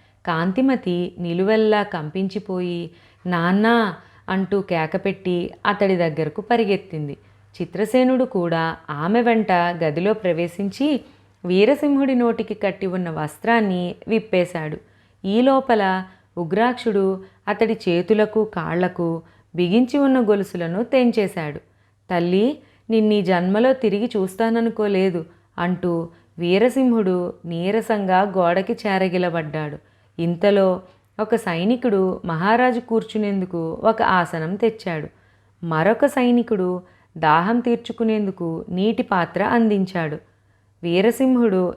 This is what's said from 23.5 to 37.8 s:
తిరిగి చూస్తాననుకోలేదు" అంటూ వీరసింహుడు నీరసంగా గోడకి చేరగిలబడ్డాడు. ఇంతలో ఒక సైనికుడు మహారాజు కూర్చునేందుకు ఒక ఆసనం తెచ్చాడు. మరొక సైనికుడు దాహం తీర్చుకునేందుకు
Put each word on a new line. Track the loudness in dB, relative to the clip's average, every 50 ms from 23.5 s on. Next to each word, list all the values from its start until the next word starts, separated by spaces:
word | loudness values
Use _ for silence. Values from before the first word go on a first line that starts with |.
| 2 2 4 2
తిరిగి | 2 2 0 -2 0 0 -2 -2 -2
చూస్తాననుకోలేదు" | -2 -2 -2 -2 -2 -2 0 0 0 0 -2 -2 -2 -2 0 2 2 2 0 0 -4 -8 -10 -18 _ _ _ -8 -4
అంటూ | -2 -2 -2 -2 -2 -2 -2 -2 -4 -8 -12 _ _ _ -10 -4
వీరసింహుడు | 0 2 2 4 4 2 2 2 2 2 2 2 2 2 0 0 -2 -4 -8 -10 -10
నీరసంగా | -8 -6 -4 -2 0 -2 -2 0 -2 -2 -2 0 2 2 2
గోడకి | 2 2 0 2 2 2 2 0 0 -2
చేరగిలబడ్డాడు. | -6 -4 -2 -2 0 0 0 0 0 0 -2 0 -2 -4 -6 -4 -6 -6 -6 -6 -10 -12 _ _ _ _ _ _ -8 -4
ఇంతలో | -2 -2 -2 2 2 4 4 6 4 2 2 -2 -6 -16 -20 _ _ _ -8 -6
ఒక | -2 -2 -2
సైనికుడు | -2 -2 -4 -4 -2 0 0 0 0 0 0 2 2 2 0 -2 -4 -6
మహారాజు | -6 -4 -2 2 2 2 4 4 2 0 -2
కూర్చునేందుకు | -4 -2 -2 -2 -2 -2 -4 -4 -2 -2 -2 -4 -4 -4 -4 -6 -6 -6 -6 0
ఒక | 0 0 2 2
ఆసనం | 2 2 2 2 0 0 -4 -6 -6 -6 -4
తెచ్చాడు. | 0 0 -2 -2 -2 -8 -6 -6 -6 -8 -10 _ _ _ _ _ _ _ _ _ -10 -6
మరొక | -2 0 2 2 2 2 2 2
సైనికుడు | 0 2 2 2 4 4 2 2 0 0 0 0 -2 -2 -6 -8 -14 _ _ _ _ -8
దాహం | -2 2 4 4 4 4 2 0 0
తీర్చుకునేందుకు | 0 0 -2 -2